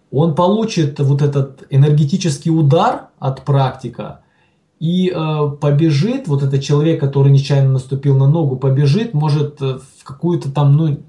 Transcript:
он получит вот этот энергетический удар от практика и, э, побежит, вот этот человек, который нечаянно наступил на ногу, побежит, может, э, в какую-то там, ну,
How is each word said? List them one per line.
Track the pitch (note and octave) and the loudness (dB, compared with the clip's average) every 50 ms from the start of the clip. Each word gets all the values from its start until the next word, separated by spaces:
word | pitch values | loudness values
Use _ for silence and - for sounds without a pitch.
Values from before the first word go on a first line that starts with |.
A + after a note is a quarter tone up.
| _ _ | _ _
он | B2 C3+ D#3+ E3+ C#3 | -2 -2 0 0 0
получит | F3 F3 F#3 G#3 A3+ A3 G#3+ - E3+ D3+ C3+ - - | 0 0 2 0 0 -2 -2 -2 -2 -2 -2 -2 -2
вот | C#3+ C3+ C#3+ C#3 D3 | 0 0 0 0 0
этот | C3+ C#3 C#3+ C3 - - - - - | 0 0 -2 -4 -4 -8 -16 -10 -2
энергетический | C#3+ C3+ C#3+ D3+ D3+ D3 D#3+ C#3 G3 F#3 F3+ E3 C3+ - - E3 | 2 2 4 4 4 2 2 0 0 -2 -2 -4 -4 -4 -2 -2
удар | D#3+ D#3+ D3+ C#3 D#3+ F3 G#3 B3 - - - - _ _ | 0 2 2 2 2 2 2 0 -2 -4 -8 -18 _ _
от | C3+ C3+ C3+ - - | -6 -6 -6 -6 -4
практика | C#3+ C#3 C#3 C3+ C3 - - - A2+ - - - - - - _ _ _ _ _ _ _ _ _ _ _ _ | -2 0 0 0 -2 -4 -8 -12 -12 -12 -12 -14 -14 -16 -20 _ _ _ _ _ _ _ _ _ _ _ _
и, | D#3+ E3 F3 F#3 F#3 F3+ | -4 -2 -2 0 0 -2
э, | F3+ E3 D#3 D#3 D#3 D3+ D3 C#3+ C#3+ - | -2 -2 -4 -2 -2 -2 -2 -2 -2 -2
побежит, | D3 D3 C#3+ C#3+ E3 D#3+ D3 C3+ F3 A3+ B3+ C4+ - | -2 0 2 2 2 2 2 2 0 0 -2 -4 -4
вот | D#3+ C#3+ C3+ C#3+ | -4 -2 -2 0
этот | C3+ C#3 C3 | 0 -2 -2
человек, | - - D3 D3 D#3 E3 D#3 - | 0 0 0 2 2 0 0 0
который | C#3+ C3+ - C#3 C3+ C#3 | -2 -2 0 2 4 4
нечаянно | C#3 C3+ C#3 - C#3+ C#3 C3+ C3+ | 4 4 2 2 2 2 2 2
наступил | C3+ C3 - - C#3 C#3 - C#3 C3+ | 0 0 -2 -6 -6 -2 0 0 2
на | C3+ C3+ | 4 4
ногу, | C#3+ D#3 E3+ D#3 C3 C3 | 4 2 2 0 -2 -2
побежит, | - - C3+ C3 C#3+ D3 C3+ D#3 G#3+ A#3 A#3 - | -2 -2 0 0 2 2 2 2 0 0 -2 -2
может, | D3 D3+ D3+ C#3+ D3+ C#3 - - - | -2 0 0 0 0 -2 -4 -6 -6
э, | C3+ C3 B2+ - - - _ - | -6 -6 -6 -8 -12 -20 _ -20
в | - | -20
какую-то | - - - - F3 F3 - C#3+ C3+ | -20 -12 -6 -4 -2 -2 -2 -4 -4
там, | C#3 C#3+ C#3+ C#3 C#3+ | -2 0 2 4 4
ну, | D3+ D#3+ D3+ C#3 - - | 4 2 0 -2 -4 -8